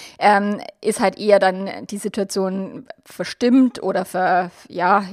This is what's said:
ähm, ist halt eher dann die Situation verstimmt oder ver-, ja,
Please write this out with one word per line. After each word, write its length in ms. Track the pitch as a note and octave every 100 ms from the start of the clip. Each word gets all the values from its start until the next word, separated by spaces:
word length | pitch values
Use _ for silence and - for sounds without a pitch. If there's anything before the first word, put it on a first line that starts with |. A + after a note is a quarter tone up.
| - -
ähm, 420 | G3 G3+ G#3 G#3 - -
ist 180 | - G#3+
halt 180 | G3+ -
eher 200 | G#3 G3
dann 480 | F#3+ F#3 G3 F#2+ -
die 100 | G3+
Situation 880 | G#3 G#3+ G3 G3+ F#3+ F#3+ F#3+ - - -
verstimmt 760 | _ - F3+ - B3 C4 B3+ -
oder 220 | F#3 F#3+
ver-, 460 | F#3 F#3 F#3 F3+ F3+ - -
ja, 360 | F3 F3 G3+ F#3+